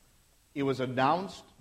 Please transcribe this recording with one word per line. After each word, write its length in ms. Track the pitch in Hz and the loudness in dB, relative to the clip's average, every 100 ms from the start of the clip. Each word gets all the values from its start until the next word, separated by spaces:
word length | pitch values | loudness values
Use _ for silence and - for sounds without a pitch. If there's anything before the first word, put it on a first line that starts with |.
| _ _ _ _ _ | _ _ _ _ _
It 100 | 143 | -2
was 180 | 139 131 | 0 0
announced 640 | 131 123 131 170 190 - - - | -2 2 2 2 -4 -14 -20 -16